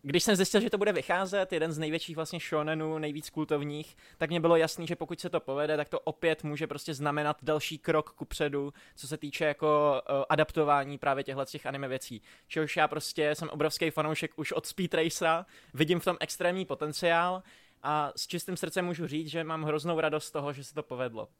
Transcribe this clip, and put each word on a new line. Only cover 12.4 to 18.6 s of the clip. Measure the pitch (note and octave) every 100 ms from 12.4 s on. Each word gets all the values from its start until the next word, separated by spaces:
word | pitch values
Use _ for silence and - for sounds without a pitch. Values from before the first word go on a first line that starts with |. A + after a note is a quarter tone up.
| _
Čehož | D#3+ D3+ F3
já | D#3
prostě | D3+ - - D3 D3
jsem | D#3+
obrovský | D3+ D3+ - E3
fanoušek | D#3+ D#3 D#3 D#3+ -
už | D3+
od | D#3 -
Speed | - F3+
Racera, | E3 D#3+ - E3 E3 F#3+ - -
vidím | B2+ D#3+ F3
v | F#3+
tom | E3+
extrémní | D#3 - F3 F#3+ F#3
potenciál | C3+ D3+ D3 F3 E3+ F3+ F#3 - - _ _
a | C#3 D3+ C#3+ -
s | -
čistým | E3+ -
srdcem | F3+